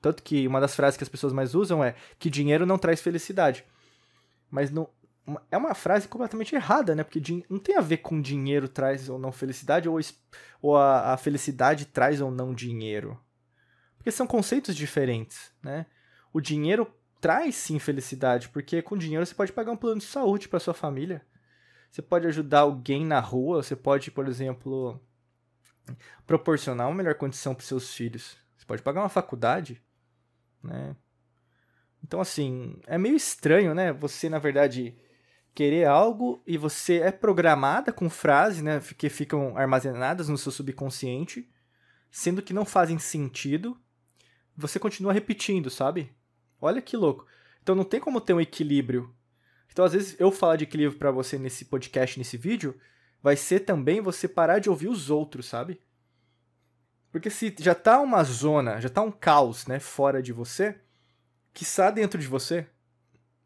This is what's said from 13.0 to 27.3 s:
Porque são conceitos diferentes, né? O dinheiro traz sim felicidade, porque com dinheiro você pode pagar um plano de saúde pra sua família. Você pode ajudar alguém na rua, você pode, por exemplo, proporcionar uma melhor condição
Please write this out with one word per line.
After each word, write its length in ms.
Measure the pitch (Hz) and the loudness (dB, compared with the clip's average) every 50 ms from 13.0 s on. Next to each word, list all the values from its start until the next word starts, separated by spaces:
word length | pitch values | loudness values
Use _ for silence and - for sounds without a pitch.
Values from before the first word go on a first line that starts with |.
| 104 104 110 - _ _ _ _ _ _ _ _ _ _ _ _ _ _ _ _ | -6 -8 -12 -16 _ _ _ _ _ _ _ _ _ _ _ _ _ _ _ _
Porque 140 | - 240 | -6 -4
são 160 | 220 - 254 247 | -2 -2 -2 0
conceitos 480 | - 233 196 - 240 277 - - 180 | 2 0 2 2 0 -2 -2 -2 -4
diferentes, 760 | 143 151 139 - 156 139 127 120 113 113 - - - - - _ _ - | -6 -6 -4 0 0 0 0 0 -2 -6 -10 -14 -20 -20 -20 _ _ -12
né? 240 | 131 139 156 165 - _ _ _ _ _ _ _ _ | -10 -10 -10 -10 -12 _ _ _ _ _ _ _ _
O 80 | - 160 | -6 -6
dinheiro 480 | 143 123 151 151 147 160 196 226 226 - - _ _ _ _ _ | -4 -2 -2 -2 0 2 2 2 0 -2 -6 _ _ _ _ _
traz 360 | - 175 160 240 339 311 240 | 0 2 2 2 2 -2 -4
sim 240 | - - - 156 147 | -4 -6 -4 -4 -4
felicidade, 680 | - - 143 135 127 - 139 131 139 127 123 120 120 - | -2 -2 -4 -4 -6 -8 -6 -2 2 2 2 2 0 -4
porque 340 | - 147 139 - - 165 160 | -8 -10 -6 -4 -4 -4 -4
com 120 | - 208 | -4 -6
dinheiro 300 | 202 165 156 151 160 175 | -6 -4 -4 -2 -2 -4
você 80 | 170 - | -4 -2
pode 200 | - 202 190 - | -4 -4 -4 -4
pagar 180 | - 226 226 | -6 -6 -6
um 40 | 233 | -6
plano 240 | 220 - 233 220 214 | -4 -4 -2 -2 -4
de 60 | 202 | -6
saúde 420 | - - 285 262 196 196 202 202 - | -8 -6 -2 0 0 0 0 -2 -4
pra 120 | - 175 | -4 -4
sua 160 | - - 165 | -2 -4 -4
família. 500 | - - 151 139 131 143 180 180 147 - _ _ _ _ _ _ _ _ _ _ _ _ _ | -4 -6 -6 -6 -6 -6 -8 -8 -10 -12 _ _ _ _ _ _ _ _ _ _ _ _ _
Você 140 | _ - 151 | _ -14 -4
pode 240 | - 180 175 165 170 | 0 0 2 2 2
ajudar 320 | 151 156 151 139 143 147 | 0 -2 0 4 6 6
alguém 440 | 147 147 143 131 120 131 139 139 160 | 6 6 2 -2 -4 -4 -2 -2 0
na 160 | 160 151 135 | 0 0 0
rua, 440 | 110 98 117 127 127 151 180 156 131 | 0 0 -2 -2 -2 0 -2 -2 -2
você 120 | - 139 | -4 -8
pode, 360 | 123 - 139 139 139 131 - | -4 0 0 2 2 0 -4
por 160 | - - 139 135 | -6 -6 -4 -4
exemplo, 760 | 127 123 135 131 127 123 - 135 131 131 131 123 120 131 - _ _ _ _ _ _ _ _ _ _ _ _ _ _ _ _ - - - - - - - _ - | -6 -6 -6 -8 -8 -8 -8 -8 -6 -6 -6 -8 -8 -12 -18 _ _ _ _ _ _ _ _ _ _ _ _ _ _ _ _ -18 -18 -18 -18 -20 -20 -20 _ -2
proporcionar 640 | 156 156 - - 160 147 - 139 127 120 120 135 | -2 0 2 0 0 0 -2 -4 -4 -2 -2 -2
uma 60 | 160 | -2
melhor 200 | 190 190 165 151 | -2 -2 -2 -2
condição 400 | - 147 139 | -2 -4 -6